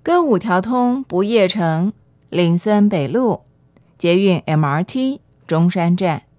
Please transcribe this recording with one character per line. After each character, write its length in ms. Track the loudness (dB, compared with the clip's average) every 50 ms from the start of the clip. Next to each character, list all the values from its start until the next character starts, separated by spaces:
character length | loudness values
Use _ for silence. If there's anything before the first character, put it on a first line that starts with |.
歌 180 | _ 2 0 2 2
舞 160 | 2 0 0
条 200 | 0 0 -2 -2
通 440 | 0 -2 -2 0 0 0 -2 -4 -6
不 200 | _ -2 -2 -2
夜 240 | 0 2 2 2
城， 460 | 2 0 -2 -2 0 0 0 -2 -2 -4 _ _ _ _ _ _ _
林 280 | -2 0 2 2 2
森 320 | 0 0 0 2 4 2 2
北 180 | 2 0 -2
路， 340 | -2 -2 0 0 0 -2 -4 _ _ _ _ _ _ _ _ _ _ _ _
捷 180 | 0 2 2
运 220 | 4 2 2 0 0 -2
M 180 | -2 0 0 0
R 180 | 0 -2 -2 -4
T 380 | -4 -4 -4 -4 -4 -6 -8 _ _ _ _ _
中 240 | -4 0 2 2 2
山 260 | 0 0 0 0 0
站。 280 | 0 0 -2 -4 -4 _ _ _